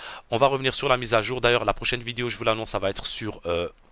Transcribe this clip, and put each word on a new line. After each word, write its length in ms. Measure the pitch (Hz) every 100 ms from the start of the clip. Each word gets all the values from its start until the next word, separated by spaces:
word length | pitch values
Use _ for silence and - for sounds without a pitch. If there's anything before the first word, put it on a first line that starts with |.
| - - -
on 60 | 117
va 100 | 135
revenir 280 | 135 131 -
sur 140 | 143
la 80 | 127
mise 160 | 120
à 80 | 113
jour. 180 | 107 127
D'ailleurs, 260 | 120 120 107
la 80 |
prochaine 300 | - - 123
vidéo, 240 | 117 120 123
je 100 | 110
vous 60 |
l'annonce, 280 | 113 110 110
ça 80 | 104
va 100 | 98
être 160 | 98 -
sur, 340 | - 107 98 85
euh, 240 | 85 87 - _